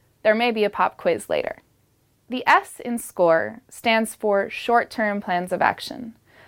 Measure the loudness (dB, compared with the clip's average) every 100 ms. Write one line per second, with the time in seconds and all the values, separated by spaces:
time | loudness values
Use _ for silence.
0 | _ _ 0 2 2 2 0 2 -2 0
1 | -2 -2 -2 -2 -2 -8 _ _ _ _
2 | _ _ -10 -2 4 4 2 -8 -8 -8
3 | -6 2 4 4 0 -8 -18 -6 0 0
4 | 0 -4 0 0 -2 -6 0 2 2 -2
5 | -2 -2 -2 -4 -2 0 0 0 -8 -12
6 | -14 -18 _ _